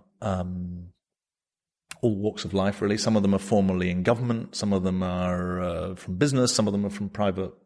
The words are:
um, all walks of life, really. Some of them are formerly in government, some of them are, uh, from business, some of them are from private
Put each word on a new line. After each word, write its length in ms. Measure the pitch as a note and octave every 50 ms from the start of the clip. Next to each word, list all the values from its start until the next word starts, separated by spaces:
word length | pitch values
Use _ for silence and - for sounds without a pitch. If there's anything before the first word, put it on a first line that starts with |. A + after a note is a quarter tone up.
| - _ _ _
um, 680 | - G#2+ F#2+ F#2 F2+ F2+ F2+ F2+ F2+ F2+ F2+ F2 F2 F2 - _ _ _ _ _ _ _ _ _ _ _ _ _ _ _ _ _ _ _ - - -
all 140 | A#2+ G#2+
walks 280 | G2 G2+ G#2+ - - -
of 100 | F#2 F#2
life, 280 | G2 F#2+ G2 G2+ - G#2+
really. 160 | G2+ G#2 A2
Some 160 | - A2 A2
of 60 | G#2+ G2
them 120 | G2 G2
are 40 | F#2+
formerly 500 | - - A#2 G#2 G2 F#2+ F#2 F#2 F2+ F2+
in 140 | F2+ F2+ F2+
government, 540 | A2 A#2 A2+ B2+ A#2+ A#2 A2+ - - -
some 160 | - - G#2 G2+
of 100 | F#2+ F2+
them 200 | F#2+ F#2 F#2 F#2
are, 580 | F#2 F2+ F2+ F2+ F2+ F2+ F2 F2+ F2+ F2+ F2+
uh, 340 | F2+ F2+ E2+ E2 E2+ F2+ F#2+
from 220 | F2+ - - F#2
business, 360 | F2+ C#3 D3 C3+ C3 B2+ B2 -
some 140 | - A2
of 60 | G#2 G2
them 120 | G2+ G2+
are 60 | G2+
from 180 | G2+ - G#2 G2
private 440 | - - G#2 G2+ F#2 F#2+ F#2+ F#2 - - _